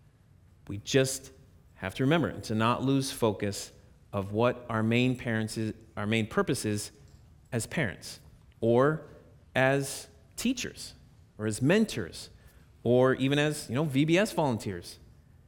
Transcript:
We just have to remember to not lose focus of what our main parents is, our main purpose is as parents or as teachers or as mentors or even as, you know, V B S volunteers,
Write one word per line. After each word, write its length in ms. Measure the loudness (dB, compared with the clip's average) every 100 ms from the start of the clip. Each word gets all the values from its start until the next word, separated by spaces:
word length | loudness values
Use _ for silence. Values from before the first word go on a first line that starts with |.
| _ _ _ _ _ _ -12
We 100 | -10
just 540 | 0 2 2 -2 -12 -20 -20 -20 -20
have 200 | -12 -8 -2
to 60 |
remember 300 | 2 2 2
to 220 | -4 -4
not 280 | 0 2 2
lose 300 | 2 0 0
focus 600 | 0 0 0 -4 -6 -10 -16 -20 -20 -8
of 200 | -6 -4
what 320 | 0 2 0 -4
our 140 | 0
main 340 | 2 4 2 0
parents 400 | -2 -2 -2 -4
is, 180 | -6 -6 -12 -8
our 100 | -2
main 200 | 0 0
purpose 380 | -2 -2 -2
is 280 | -2 -4 -6 -14 -20 -20 -20 -20 -8
as 140 | -8 -6
parents 540 | -4 -4 -6 -14 -18 -20 -20 -20 -2
or 460 | 4 6 4 2 -6 -20 -20 -20 -6
as 540 | 0 2 2 -2 -8 -14 -20 -18 -6
teachers 580 | -4 -2 -6 -10 -16 -18 -20 -20 -20 -6
or 80 | -4
as 140 | 0
mentors 680 | 4 4 2 -2 -8 -10 -18 -20 -20 -20 -20 -4
or 320 | 2 6 6
even 240 | 4 2 2
as, 300 | 0 -2 -4
you 60 |
know, 100 | -2
V 200 | 0 2
B 140 | 2 2
S 140 | 2
volunteers, 680 | 0 0 -2 -4 -8 -10 -18 -20 -20 -20 -20